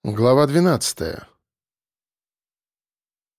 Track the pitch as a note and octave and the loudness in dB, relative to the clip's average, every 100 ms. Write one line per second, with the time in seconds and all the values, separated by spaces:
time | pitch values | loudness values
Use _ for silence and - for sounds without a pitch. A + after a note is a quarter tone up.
0 | B2+ G#2 A#2+ C3 C#3+ D3+ F3+ C3 - - | -8 0 2 4 2 2 0 0 -4 -8
1 | - E2 - _ _ _ _ _ _ _ | -10 -10 -18 _ _ _ _ _ _ _
2 | _ _ _ _ _ _ _ _ _ _ | _ _ _ _ _ _ _ _ _ _
3 | _ _ _ | _ _ _